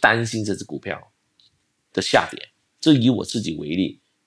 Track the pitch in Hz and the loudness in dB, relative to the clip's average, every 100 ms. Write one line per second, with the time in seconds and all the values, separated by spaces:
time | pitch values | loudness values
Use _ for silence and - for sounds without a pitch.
0 | 120 117 113 113 104 92 - 71 98 76 | 2 2 -2 -4 -4 -6 -8 -12 -10 -12
1 | - _ _ _ _ _ _ _ _ - | -14 _ _ _ _ _ _ _ _ -6
2 | - 120 85 - - _ _ _ 160 139 | 2 2 2 -6 -18 _ _ _ 4 4
3 | 117 107 - 117 101 80 73 87 87 - | 4 0 -2 -6 -6 -8 -4 -2 -2 -6
4 | _ _ | _ _